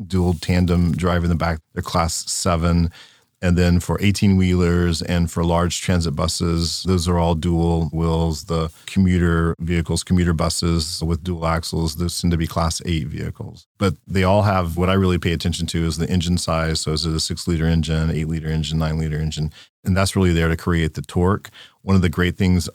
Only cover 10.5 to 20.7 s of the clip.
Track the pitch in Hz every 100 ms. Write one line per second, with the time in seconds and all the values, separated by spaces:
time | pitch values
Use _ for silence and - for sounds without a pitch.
10.5 | - 85 82 78 - 82 82 87 85 82
11.5 | 82 - 82 80 76 87 - 90 82 80
12.5 | 85 82 - - 82 73 78 80 - -
13.5 | - - - 101 - - 95 92 104 101
14.5 | 92 85 82 90 98 92 90 87 80 87
15.5 | 82 82 82 82 78 78 90 82 87 -
16.5 | 80 80 78 - 78 80 80 - 82 -
17.5 | 82 80 82 76 80 80 78 78 80 78
18.5 | 78 76 80 80 80 80 76 78 76 78
19.5 | - - _ - 92 101 98 92 82 80
20.5 | 82 -